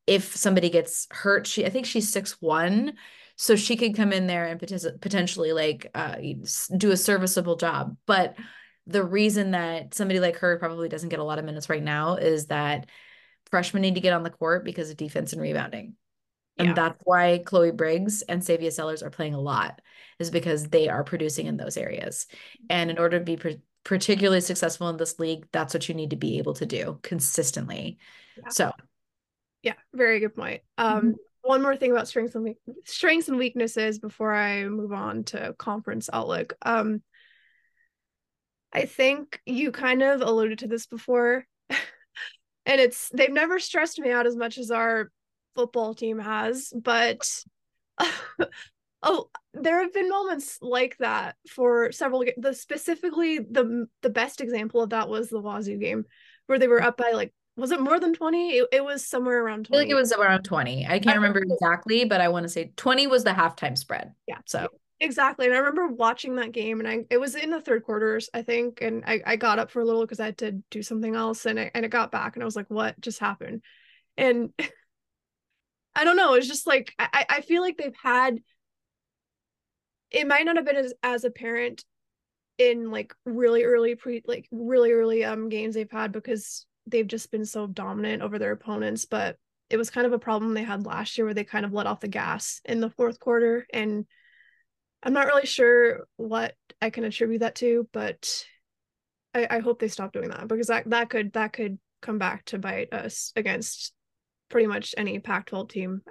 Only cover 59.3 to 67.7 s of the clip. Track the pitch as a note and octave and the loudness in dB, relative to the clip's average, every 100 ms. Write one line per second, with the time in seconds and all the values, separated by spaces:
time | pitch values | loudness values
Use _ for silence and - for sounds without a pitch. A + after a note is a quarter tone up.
59.3 | A#3+ A3+ G#3+ A3 C#4 D4 C#4 A#3+ A3 G3+ | 0 0 -4 2 2 4 4 4 4 4
60.3 | F#3+ F#3+ D#3+ A#2+ C3 - F#3 G#3+ G#3+ G#3 | 4 2 -2 0 -2 0 2 4 6 6
61.3 | G3 F#3+ E3+ E3+ F3 A3 A#3 A#3 G3 F3 | 2 0 2 2 2 2 2 4 4 4
62.3 | F3 E3+ F3 E3 - B3+ B3+ C#4 B3+ G#3 | 2 -2 -4 -6 -2 2 2 4 4 4
63.3 | F#3 E3 - D3 B2+ - - - - - | 4 2 2 -4 -4 -4 -8 -8 -14 -14
64.3 | - - - F2 _ _ - D#4 B3+ C#4 | -14 -8 -6 -6 _ _ -6 -4 2 0
65.3 | - B3 B3+ C#4+ D4+ F4 A#3+ A3+ A#3+ C4+ | 4 2 4 2 2 -2 2 2 2 -4
66.3 | B3+ A3+ A#3 A3 A3 A3 A3+ A3 A#3+ C4+ | -4 -4 -4 -4 -4 -4 -4 2 2 2
67.3 | D4 D#4 D#4+ D4+ | -4 -4 -4 0